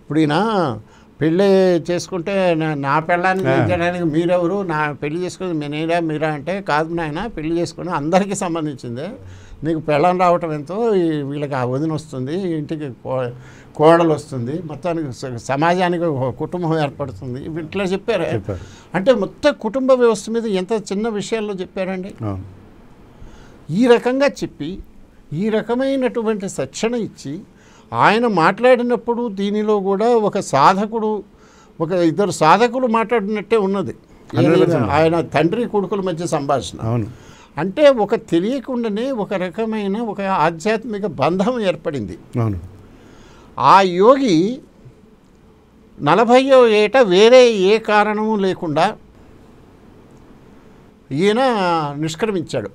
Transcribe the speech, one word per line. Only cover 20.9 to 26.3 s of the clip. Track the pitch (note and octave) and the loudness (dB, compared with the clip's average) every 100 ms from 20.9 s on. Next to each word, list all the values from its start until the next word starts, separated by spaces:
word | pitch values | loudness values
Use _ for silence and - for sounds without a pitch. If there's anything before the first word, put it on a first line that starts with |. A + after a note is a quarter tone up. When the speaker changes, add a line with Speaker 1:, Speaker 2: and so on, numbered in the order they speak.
| G3 A3+ | -4 -4
Speaker 1:
విషయాల్లో | G#3 G3 A3+ G#3 | -4 -6 -6 -6
చెప్పారండి. | G3 F#3 - F#3 F#3+ F#3+ - | -8 -8 -6 -6 -6 -10 -8
Speaker 2:
అవును. | G#2+ F#2+ F#2 - - - - - - - - - - - - | -8 -8 -12 -20 -20 -20 -20 -20 -20 -20 -20 -20 -20 -20 -6
Speaker 1:
ఈ | E3 B3 | 0 4
రకంగా | A#3 A#3+ C4 C#4+ | 4 4 0 0
చెప్పి, | C#4 E3+ - D3 F#3+ - - - _ - | 0 -10 -8 -12 -12 -16 -20 -20 _ -12
ఈ | D3 G#3+ | -4 -2
రకమైనటువంటి | G#3+ G#3+ A#3+ C4+ C4+ B3+ A3 A3 | -2 -2 -2 0 0 -2 -2 -2